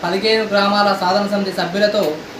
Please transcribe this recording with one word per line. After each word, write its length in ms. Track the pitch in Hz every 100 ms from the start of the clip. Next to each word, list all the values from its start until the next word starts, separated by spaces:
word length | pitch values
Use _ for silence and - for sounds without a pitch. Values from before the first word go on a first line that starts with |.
పదిహేను 420 | 175 190 220 220
గ్రామాల 520 | 214 202 202 208 208 190
సాధన 280 | 185 202 202
సమితి 220 | 202 190
సభ్యులతో 680 | 180 170 196 208 208 156 156 -